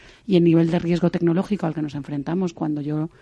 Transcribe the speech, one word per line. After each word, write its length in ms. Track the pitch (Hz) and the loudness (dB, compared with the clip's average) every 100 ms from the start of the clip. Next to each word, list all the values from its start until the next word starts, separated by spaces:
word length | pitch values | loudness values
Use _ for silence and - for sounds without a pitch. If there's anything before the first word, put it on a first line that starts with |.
| - - - | -20 -12 0
y 80 | 175 | 4
el 80 | |
nivel 260 | 170 165 165 | 6 4 4
de 80 | 170 | 0
riesgo 320 | 170 175 175 | 0 0 0
tecnológico 560 | 170 170 170 - 196 170 | 2 0 0 -2 -2 -4
al 80 | |
que 80 | 151 | -4
nos 140 | 151 143 | -6 -8
enfrentamos 580 | 135 143 139 185 180 | -8 -8 -4 -4 -4
cuando 280 | - 156 147 | -4 -6 -4
yo 280 | 143 151 160 _ | -4 -4 -6 _